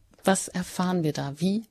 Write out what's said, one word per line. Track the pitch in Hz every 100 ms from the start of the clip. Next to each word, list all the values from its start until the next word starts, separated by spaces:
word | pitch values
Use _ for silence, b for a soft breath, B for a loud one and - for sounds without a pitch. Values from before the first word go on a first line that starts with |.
| _ -
Was | - 190 -
erfahren | 180 180 - 180 180
wir | 156
da? | 143 139 139
Wie, | 185 202 220